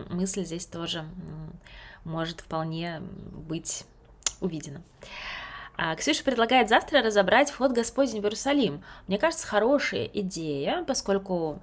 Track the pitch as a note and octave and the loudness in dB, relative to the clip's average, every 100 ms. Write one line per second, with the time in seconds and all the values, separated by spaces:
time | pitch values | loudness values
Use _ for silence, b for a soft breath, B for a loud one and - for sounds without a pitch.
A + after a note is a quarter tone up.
0 | - F3+ F#3+ G3+ D#3+ E3+ - E3+ E3 E3+ | -6 -2 -2 -2 -4 -6 -8 -8 -6 -6
1 | D#3 F3+ D#3+ D#3 D#3 E3 B B B B | -8 -12 -12 -12 -12 -16 B B B B
2 | E3 D#3+ E3 E3+ - D#3+ D#3+ E3 E3+ E3 | -8 -4 -4 -6 -6 -4 -4 -4 -6 -8
3 | F3+ - - D3 D#3 E3 - - - - | -10 -14 -14 -14 -8 -6 -4 -6 -8 -20
4 | - - - - F#3 D#3 - C#3+ - B | -20 -6 -6 -4 -6 -6 -10 -14 -18 B
5 | B B B B B B B - E3 D#3+ | B B B B B B B -4 -2 0
6 | C#4+ D#4 C4+ A#3 A3+ B3 G#3+ C4 - C#4+ | 0 2 2 2 6 6 6 4 6 4
7 | A3+ G3+ F3+ A3+ C#4+ - C4 A#3+ A3+ - | 6 4 6 6 6 2 2 2 2 2
8 | C4+ G#3+ G3+ A3 C4+ C#4+ F#3+ D3+ B B | 0 0 -2 0 2 4 2 0 B B
9 | - G3+ D#4+ D#4+ - G#3 A3+ C#4+ - E3+ | -4 0 2 2 2 4 4 4 2 -2
10 | A2 G#3 F#3 E3 D#3 C#3 E3+ E4+ D#4+ - | -2 -4 -4 -4 -2 -2 -2 -2 -2 -2
11 | - G3 G3 F3+ D#3+ - | 0 0 0 -2 -2 -4